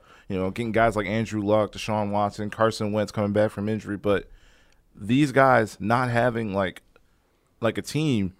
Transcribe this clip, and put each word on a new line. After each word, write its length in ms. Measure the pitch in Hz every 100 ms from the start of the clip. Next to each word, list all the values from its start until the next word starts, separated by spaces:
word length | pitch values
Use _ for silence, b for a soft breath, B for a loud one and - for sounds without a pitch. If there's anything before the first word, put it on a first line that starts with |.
| b b b
you 80 | 95
know, 120 | 95
getting 200 | 98 117
guys 240 | 110 117 110
like 100 | 95
Andrew 360 | 110 110 107
Luck, 320 | 101 107 101
Deshaun 380 | - - 107 101
Watson, 380 | 104 101 104 104
Carson 440 | - 113 - 104
Wentz 180 | 107 101
coming 220 | - 104
back 180 | 104 107
from 160 | - 104
injury, 300 | 110 98 101
but 320 | 104 98 - b b b b b b -
these 360 | 101 127 147
guys 440 | 123 135 123 107 -
not 280 | 98 120 127
having, 440 | 117 123 117 110
like, 280 | 95 92 - _ _ _ _ _ _ _ -
like, 180 | 113 104
a 40 |
team, 520 | - 147 156 117 95